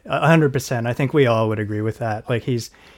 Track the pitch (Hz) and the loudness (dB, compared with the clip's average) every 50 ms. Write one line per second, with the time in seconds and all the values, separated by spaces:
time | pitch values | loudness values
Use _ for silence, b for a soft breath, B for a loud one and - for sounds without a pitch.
0 | - - 135 156 151 147 165 160 151 135 127 127 - - 135 117 117 120 120 - | -8 -6 -4 0 2 4 4 4 4 2 0 -2 -4 -4 -4 -4 -2 -4 -2 -2
1 | 139 127 - 151 135 117 113 110 113 110 107 107 107 101 107 104 107 110 - - | -2 0 2 4 4 4 4 2 2 0 0 -2 -4 -4 -4 -4 -4 -4 -4 -4
2 | 123 110 104 113 - - 120 110 - 139 123 117 - - B B B B B | -4 -6 -6 -6 -4 -4 -4 -4 -2 -4 -4 -4 -6 -10 B B B B B